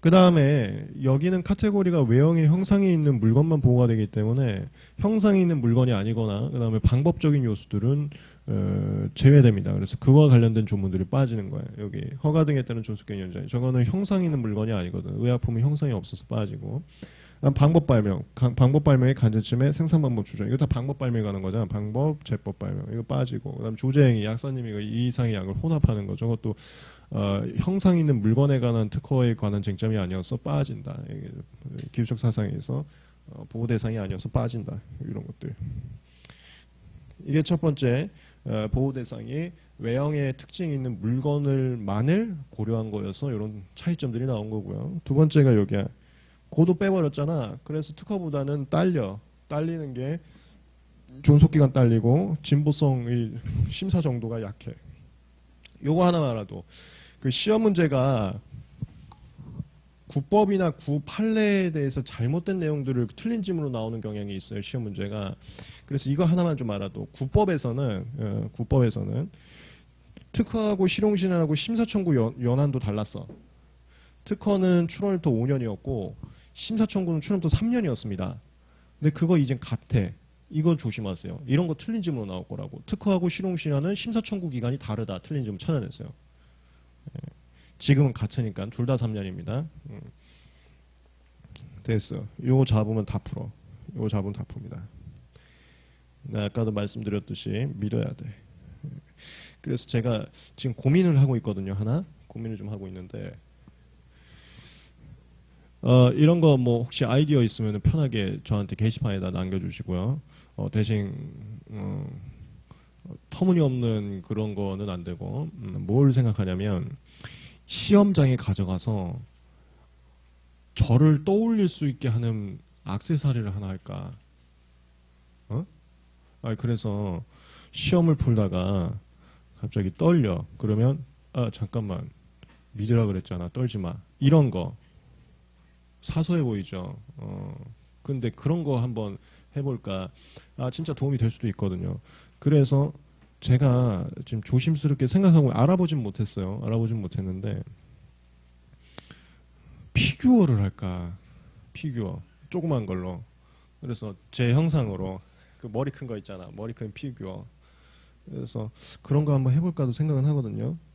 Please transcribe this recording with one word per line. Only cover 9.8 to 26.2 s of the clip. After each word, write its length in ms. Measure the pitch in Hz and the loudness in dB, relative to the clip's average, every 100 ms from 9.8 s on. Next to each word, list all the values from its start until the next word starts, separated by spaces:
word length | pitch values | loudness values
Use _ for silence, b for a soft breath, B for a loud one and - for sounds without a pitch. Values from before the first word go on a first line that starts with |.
| 135 - | -2 -2
그와 300 | - 139 151 | 6 8 8
관련된 380 | 123 113 113 107 | 8 6 2 0
조문들이 400 | 101 98 92 92 | 0 0 -2 0
빠지는 440 | 135 131 113 98 | 0 0 -2 -6
거예요. 140 | 98 - 104 | -8 -10 -10
여기 220 | 104 98 - 131 | -8 -8 -8 -4
허가 220 | 151 160 | 0 2
등에 180 | 151 139 | 2 2
따른 220 | 120 117 | -2 -6
존속権연장. 640 | 107 104 - 104 92 90 95 | -6 -8 -8 -8 -6 -8 -4
저거는 380 | 120 127 127 120 | -2 0 2 2
형상이 400 | 190 196 196 175 | 0 0 0 2
있는 120 | 147 | 0
물건이 320 | 110 104 110 | -2 -2 0
아니거든. 440 | 104 87 87 92 98 | -2 -2 -6 -6 -2
의약품은 440 | 120 123 - 113 | 0 2 0 0
형상이 300 | 131 147 147 | 0 0 0
없어서 320 | 107 - - - | -2 -6 -14 -6
빠지고. 580 | 117 101 101 101 117 - B B B B B | -4 -4 -6 -8 -8 -10 B B B B B
그다음 180 | 135 | 0
방법 340 | - 147 165 151 | 4 6 6 4
발명. 340 | 120 104 92 139 - | 2 4 -2 -6 0
가-, 180 | 123 | 0
방법 300 | 120 127 147 | 4 4 6
발명의 300 | 147 131 127 | 4 4 4
간접침해, 580 | 135 117 110 104 120 139 | 4 2 2 0 2 2
생산 300 | 151 165 160 | 2 2 2
방법 240 | 143 117 98 | 2 0 -4
추정. 200 | 104 104 | -6 -2
이거 100 | 131 | 0
다 100 | 147 | 0
방법 320 | 120 131 135 | 0 -4 -4
발명에 240 | 127 117 | -2 -2
관한 180 | 104 98 | -2 -4
거잖아. 220 | 95 107 | -4 -2
방법, 600 | 104 104 104 113 151 147 | -2 -4 -4 0 0 -2
제법 360 | - - - 95 | -6 -6 -6 -8
발명. 260 | 98 95 95 | -6 -6 -6
이거 100 | 117 | -8
빠지고. 540 | 113 139 127 113 135 127 | -4 -2 -2 -4 -8 -8
그다음 180 | 113 | -8
조제행위, 500 | 110 131 135 135 113 | -4 0 6 6 4
약사님이 460 | 107 113 139 131 117 | 0 -4 -6 -6 -6
이거 80 | 104 | -6
이 300 | 107 113 123 | -4 -2 -2
이상의 260 | 117 117 | 0 0
약을 200 | 104 95 | 0 -4
혼합하는 520 | 95 160 156 143 107 98 | -4 -2 2 2 0 -4
거. 80 | |
저것도, 400 | 98 | -4